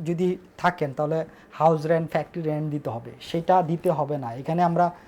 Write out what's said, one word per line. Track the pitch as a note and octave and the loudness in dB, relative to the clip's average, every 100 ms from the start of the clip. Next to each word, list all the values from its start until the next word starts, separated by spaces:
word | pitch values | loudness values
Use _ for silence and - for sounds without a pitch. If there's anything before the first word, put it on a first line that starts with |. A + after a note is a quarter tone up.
যদি | D#3+ E3+ F3+ F#3 - - | -4 0 0 -2 -8 -2
থাকেন | F3 F3 D3 | 0 0 -4
তাহলে | C3 D3+ D#3+ D#3 - - | -2 -2 -2 -4 -12 -20
হাউস | - D#3 D#3+ D3+ | 2 4 4 2
রেন্ট, | E3 E3 | 0 2
ফ্যাক্টরি | D#3+ D3+ - | -4 -4 -6
রেন্ট | D#3 D3+ D3+ | -4 -2 -2
দিতে | D3 C#3+ | -4 -6
হবে, | A2+ A#2+ - | -8 -10 -16
সেটা | - E3+ E3 F#3 | -6 -6 4 4
দিতে | E3 E3+ F#3 | 4 0 0
হবে | D3+ C#3+ D3 | 0 0 -2
না। | B2 | -6
এখানে | A#2 C3+ E3 | -8 -2 2
আমরা | F3 E3+ F3 - | 2 4 2 0